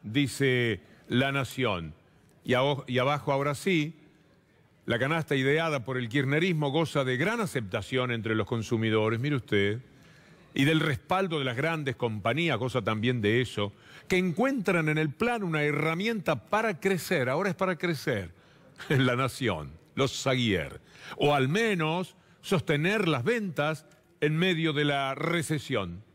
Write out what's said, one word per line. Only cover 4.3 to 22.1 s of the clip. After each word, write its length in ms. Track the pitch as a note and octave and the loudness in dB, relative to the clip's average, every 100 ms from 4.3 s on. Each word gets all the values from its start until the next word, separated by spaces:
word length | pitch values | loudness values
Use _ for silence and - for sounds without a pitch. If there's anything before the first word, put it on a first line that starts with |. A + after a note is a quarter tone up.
| _ _ _ _ _ - | _ _ _ _ _ -4
la 120 | A#2 | -2
canasta 380 | C3 E3 D3+ C#3 | 0 -2 -2 0
ideada 480 | C3 D3+ E3 D3 | 2 0 0 -2
por 140 | A#2+ B2+ | -4 -6
el 100 | A#2+ | -2
kirchnerismo 640 | C3 C3+ D3 F#3+ D#3+ D3 | 0 0 0 0 0 0
goza 340 | C#3+ D#3+ D3+ | 0 0 0
de 120 | C3 B2+ | 0 0
gran 240 | F3 A#3 | 0 0
aceptación 720 | G3+ C3+ G2+ A2+ G2 C3 B2+ | -2 -4 -4 -6 -2 -2 -2
entre 240 | A#2 A2 | -2 -2
los 120 | A2 - | -2 0
consumidores, 760 | A#2 G#2+ A#2 A2 A2 A2 A2+ | -4 -2 0 2 2 2 0
mire 160 | C#3 C#3+ | -2 -4
usted, 440 | - G#2 G2+ A2+ - - - - - - - | 0 2 2 0 -8 -20 -20 -20 -20 -20 -10
y 100 | - | 0
del 160 | C#3 D#3+ | 2 2
respaldo 580 | D3+ C3+ - F3+ G3 E3 | 2 -4 -2 -2 0 -2
de 60 | |
las 120 | C3 A#2+ | -2 -2
grandes 400 | D3+ D#3+ C3+ A#2+ | -2 -2 -4 -4
compañías, 640 | A#2+ G#2+ G2 C3 E3+ B2 | -4 -2 0 0 0 0
goza 220 | B2 B2 | 0 -2
también 400 | G#2+ A2 A#2 B2 | 0 0 0 2
de 200 | G2+ A#2 | 2 2
eso, 300 | B2 - G#2 - - - - | 0 -4 -6 -6 -20 -20 -2
que 80 | F#3 | 0
encuentran 720 | F#3 D#3 B3+ C4+ F#3 F3 D#3 | 0 2 0 0 0 0 2
en 80 | D3+ | 0
el 120 | D#3 | 0
plan 320 | C3 A3+ A#3+ | 0 -2 0
una 200 | F#3 D#3 | -2 0
herramienta 760 | D3 D3+ D#3 E3 G#3+ A3+ E3 C#3+ | 0 0 -2 -2 -2 -2 -2 -2
para 440 | - G#3 A3+ F3 | 0 0 0 0
crecer, 480 | F#3+ F#3 - F3+ B2 | 0 0 2 2 2
ahora 220 | C#3+ G3+ | 2 0
es 60 | - | 0
para 200 | F#3+ E3+ | 0 0
crecer, 540 | F3+ D#3+ - A2+ F2 - - - | 0 0 0 0 -2 -12 -20 -20
<laughs> 280 | - - - | -20 -20 2
en 160 | C#3 | 4
La 120 | C3 B2 | 4 4
Nación, 560 | C3 - B2 E2+ C#2+ D2 - | 0 0 0 0 -4 -14 -12
los 280 | - C3+ - | -2 -2 0
Zaguier, 580 | C3+ C3 A#2+ F#2 D2 F#2+ - - - - | 0 2 2 2 0 -10 -20 -20 -16 0
o 180 | D3 | 2
al 140 | C#3+ C3 | 4 2
menos 680 | F3+ A3+ F#3+ D#3 E3+ F#3 | 2 2 0 0 -2 -4